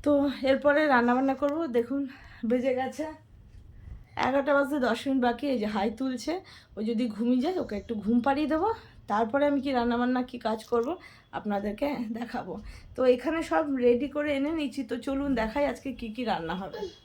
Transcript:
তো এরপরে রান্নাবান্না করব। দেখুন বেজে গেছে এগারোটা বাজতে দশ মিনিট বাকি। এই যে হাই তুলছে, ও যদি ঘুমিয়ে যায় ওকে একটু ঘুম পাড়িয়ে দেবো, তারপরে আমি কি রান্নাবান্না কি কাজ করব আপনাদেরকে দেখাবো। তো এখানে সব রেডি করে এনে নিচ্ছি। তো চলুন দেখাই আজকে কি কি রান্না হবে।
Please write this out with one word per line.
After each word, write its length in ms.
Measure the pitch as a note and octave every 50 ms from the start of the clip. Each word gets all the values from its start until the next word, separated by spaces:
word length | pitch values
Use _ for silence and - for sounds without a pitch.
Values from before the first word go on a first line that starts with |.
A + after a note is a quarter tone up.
| -
তো 100 | D4 D4 C#4+ C#4+ C#4+ B3 - A#3+ C4
এরপরে 320 | C4+ C4+ C4+ D4 C#4+ D4+ D#4 D4+ C4+
রান্নাবান্না 420 | A#3+ A#3 B3 B3 B3+ C4+ C4+ C4+ C4
করব। 160 | D4 C#4+ C#4+ D#4+ E4+ D#4 A3+
দেখুন 240 | A#3+ A#3 - C4+ C#4 C#4+ B3+ - - - - - - - A3
বেজে 240 | A#3+ B3+ A#3+ C4+ B3+ B3+
গেছে 260 | C4 B3+ - - D#4 D#4 D#4 - - _ - - - - - - - - - - - - - - - - - - -
এগারোটা 260 | B3+ C4 C#4 C4 C#4 C#4+
বাজতে 200 | C#4+ C#4+ C4 D4 D4 B3
দশ 120 | A3+ A3 A#3 -
মিনিট 160 | C#4 C4+ C4+ A#3+
বাকি। 180 | A#3+ A#3+ A#3+ - C#4+ C4
এই 60 | A#3 G#3
যে 40 | G#3 G#3
হাই 120 | G#3 G3 A#3 A3 -
তুলছে, 340 | C4 C4+ B3+ B3 - D4+ D#4+ F#4+ - - - - - _ -
ও 40 | - A3 G#3+
যদি 140 | A#3+ G#3+ B3+ A#3 G#3
ঘুমিয়ে 260 | F#3+ A#3 A#3+ B3+ B3+ B3
যায় 140 | E4 F#4 F4+ B3+
ওকে 120 | - G#3 G3+
একটু 120 | - - A#3 G#3 F3+
ঘুম 140 | G3+ A#3+ B3 A#3
পাড়িয়ে 240 | C#4 C#4 C#4+ D#4 C4 D#4
দেবো, 160 | D#4 F4 A4 A4+ - - - - - -
তারপরে 360 | - G3+ G#3+ A#3 A3 A3 C#4 D4 D4
আমি 100 | C#4+ C#4 B3
কি 60 | C#4+ C4+ B3
রান্নাবান্না 420 | A#3 A#3+ A#3+ A#3 B3 B3 B3+ B3+ B3 B3+
কি 80 | - A#3+ -
কাজ 120 | A3+ A3 A3 - -
করব 160 | A#3+ A#3 A#3 C4+ F4+ F#4 - - - - _ _ -
আপনাদেরকে 500 | - - G#3+ G3+ G3+ G3+ G#3 G3+ - C#4+ C#4+ C#4+ A#3+ G#3+ G#3+ A3+
দেখাবো। 360 | A3 A#3+ A#3 - - - F3+ E3+ G#3+ - - - - - - -
তো 60 | - C4 B3+ B3
এখানে 240 | B3 - D#4 D#4+ E4 D#4+ -
সব 120 | E4 D#4+ D#4+ D4 C4+ B3+ A#3+
রেডি 220 | A#3+ A#3+ A#3+ C#4+ C#4 C#4+
করে 140 | D4 D4 D4+ C#4+
এনে 140 | C4+ C#4 D4 E4 D#4+
নিচ্ছি। 220 | D4 B3+ - C#4 B3+ G#3+
তো 60 | B3+ B3+ -
চলুন 240 | C#4 C4+ C#4 C#4+ C#4+ C4+ A3+
দেখাই 240 | A3 A3 - C#4+ C#4+ C#4
আজকে 180 | A#3+ - - C#4 A#3+ -
কি 80 | A#3+ A3 G#3+
কি 80 | B3 B3 G#3+
রান্না 240 | F#3+ D#3+ E3 D#3+ F3 F#3
হবে। 180 | G3 E3 - G#4+ G#4 F4+ - -